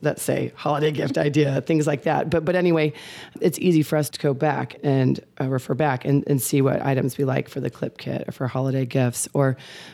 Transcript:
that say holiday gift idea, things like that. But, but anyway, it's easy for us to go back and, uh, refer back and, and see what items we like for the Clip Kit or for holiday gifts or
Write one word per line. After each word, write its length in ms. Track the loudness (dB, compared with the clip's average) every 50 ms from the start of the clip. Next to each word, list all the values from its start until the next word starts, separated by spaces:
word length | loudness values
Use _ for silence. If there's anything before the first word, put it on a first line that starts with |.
that 160 | -4 -4 -2 -2
say 340 | -2 -2 -2 -2 -2 -6 -8
holiday 340 | -4 -2 -2 0 2 0 0
gift 260 | 0 -2 -2 -2 0 0
idea, 420 | 0 2 2 2 2 2 2 0
things 260 | 0 0 0 2 2
like 160 | 0 -2 0 0
that. 260 | 0 0 0 0 0
But, 140 | 0 0 0
but 120 | 0 0
anyway, 360 | 2 2 4 4 4 2 0 -2 -6 -14 -18 -18 -18 -18 -18 -6 -2
it's 180 | 0 0 0 2
easy 240 | 2 4 4 4
for 140 | 4 4 2
us 140 | 0 0 -2
to 80 | -4 -2
go 160 | 0 0 0
back 420 | 2 0 0 0 0 -4 -6 -8 -2
and, 380 | 0 2 4 4 4 4 2 0 -4 _ _ -4
uh, 80 | -2 -2
refer 260 | -2 -2 -2 -2 -2
back 300 | 0 0 0 0 0 0
and, 200 | 2 2 2 2
and 140 | 2 0 0
see 180 | 0 0 2 2
what 200 | 4 4 2 2
items 340 | 0 0 0 0 0 -2 -2
we 80 | -2 -2
like 240 | 0 0 -2 -2 -4
for 120 | -6 -6
the 100 | -6 -6
Clip 280 | -6 -6 -8 -8 -8 -10
Kit 260 | -8 -6 -6 -6 -6 -8
or 40 |
for 140 | -6 -6 -6 -4
holiday 360 | -2 -2 -2 0 0 -2 -2
gifts 420 | 0 0 0 0 0 0 -4 -6 -2 0
or 220 | 2 2 2 0 -2 -8 -16 -18 -18 -18 -20